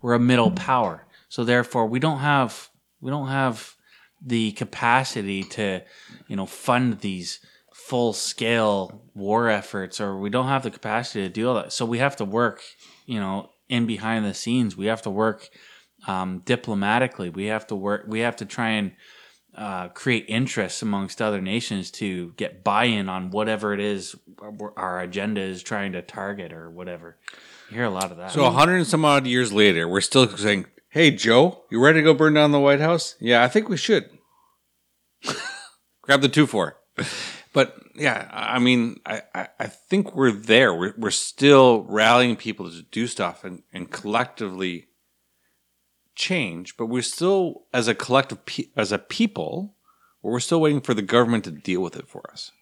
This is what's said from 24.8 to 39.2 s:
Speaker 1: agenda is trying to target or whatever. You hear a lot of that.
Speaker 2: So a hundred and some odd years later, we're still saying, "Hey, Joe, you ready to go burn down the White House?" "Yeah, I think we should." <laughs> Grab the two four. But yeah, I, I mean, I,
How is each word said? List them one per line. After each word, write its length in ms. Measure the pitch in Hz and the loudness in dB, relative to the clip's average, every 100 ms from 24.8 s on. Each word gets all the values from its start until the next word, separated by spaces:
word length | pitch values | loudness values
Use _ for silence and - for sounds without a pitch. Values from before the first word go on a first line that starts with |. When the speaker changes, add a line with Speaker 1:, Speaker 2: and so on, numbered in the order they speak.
| 92 90 | -6 -6
Speaker 1:
agenda 380 | 90 95 104 104 | -6 -6 -4 -4
is 240 | 95 92 | -6 -8
trying 300 | - 107 98 | -8 -6 -4
to 80 | 90 | -8
target 500 | - - 98 101 85 | -10 -10 -10 -8 -12
or 180 | 82 82 | -14 -18
whatever. 480 | 82 90 87 85 82 - - - - - | -16 -14 -14 -16 -20 -20 -20 -20 -20 -16
You 80 | 110 | -4
hear 80 | 120 | -4
a 40 | |
lot 220 | 92 95 | -2 -6
of 60 | - | -6
that. 140 | - | -6
Speaker 2:
So 120 | - | 2
a 80 | 135 | 4
hundred 240 | 120 156 180 | 6 4 4
and 100 | 151 | 2
some 180 | 156 156 | 2 4
odd 200 | 143 131 | 4 2
years 280 | 123 120 | 0 2
later, 340 | 101 104 85 82 | 6 6 6 2
we're 140 | 95 | 0
still 260 | - 135 127 - | 2 4 4 2
saying, 280 | 104 101 95 _ _ | 0 0 -2 _ _
"Hey, 220 | 151 160 | 2 4
Joe, 520 | 113 110 117 170 - _ | 4 4 6 6 2 _
you 120 | 113 | 4
ready 180 | 135 160 | 6 6
to 40 | |
go 100 | 156 | 6
burn 200 | 143 156 | 6 6
down 180 | 151 151 | 6 4
the 80 | 143 | 6
White 200 | 139 139 | 4 4
House?" 340 | 156 170 - - | 4 0 -2 -6
"Yeah, 240 | 113 120 | 2 4
I 40 | 123 | 6
think 180 | 214 214 | 2 0
we 80 | 180 | -4
should." 320 | - 196 - _ _ _ _ _ _ _ _ _ _ _ | 2 0 0 _ _ _ _ _ _ _ _ _ _ _
<laughs> 800 | - - - - - _ _ _ | -10 -10 -10 -14 -20 _ _ _
Grab 200 | - 139 | 2 4
the 80 | 139 | 4
two 180 | 156 143 | 4 2
four. 300 | 113 80 - _ - - - - - - | 2 -2 -4 _ -10 -8 -8 -10 -14 -4
But 220 | 143 131 - - - | 0 0 -2 -20 -4
yeah, 340 | 143 110 - | -2 -2 -6
I, 240 | 107 107 123 | -8 -4 2
I 40 | |
mean, 420 | 123 123 117 - - | 4 4 0 -6 -10
I, 160 | 107 | -10